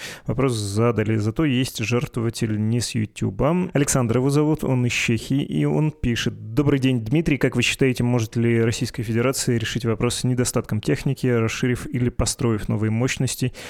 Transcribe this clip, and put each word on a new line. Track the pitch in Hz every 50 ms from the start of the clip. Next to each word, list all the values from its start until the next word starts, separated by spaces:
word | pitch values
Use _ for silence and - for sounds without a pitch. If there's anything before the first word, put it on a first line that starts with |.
| - - - - -
вопрос | - - 123 135 131
задали. | 120 107 104 98 101 110 117 120 113 104 107 110 110
Зато | 110 104 110 107 - 165
есть | 147 123 123 131 - - -
жертвователь | 110 98 120 123 - - - 117 113 117 - - 117 110 107 104
не | 107 110 117 120
с | 110 - -
Ютуба. | 113 107 - - - 113 107 98 101 123 143 170 180 185 180
Александр | - 143 143 - - 135 123 113 117 127
его | 127 143
зовут, | 139 151 151 151 156 -
он | - - 131 127 123
из | 120
Чехии, | - - - - 117 110 - - 135 139
и | - - 135 147 147
он | 147 147 147 151 156
пишет: | - - - 120 113 - - 117 104 107 107 110
«Добрый | 113 143 143 143 143 135
день, | 127 131 127 120
Дмитрий. | 110 107 135 165 160 165 143 120
Как | - - -
вы | 120
считаете, | 117 - - - 139 131 123 - 120
может | 120 123 120 113 110 -
ли | 120 117 117 117 117
Российская | 113 117 113 - 123 117 - -
Федерация | 110 113 110 117 120 131 135 - - 131 120
решить | 113 110 - - 113 -
вопрос | 113 110 - 123 120 -
с | - -
недостатком | 127 127 120 123 - - 123 - - 113 107
техники, | - - 143 - - 143 131 - -
расширив | 127 120 117 113 110 - - 131 123 120 - -
или | 311 - 120 123 120
построив | - - 120 - - - 123 117 110 101 - -
новые | 113 104 110 110
мощности, | 107 113 123 131 - - 135 123 - - 127 123 - - -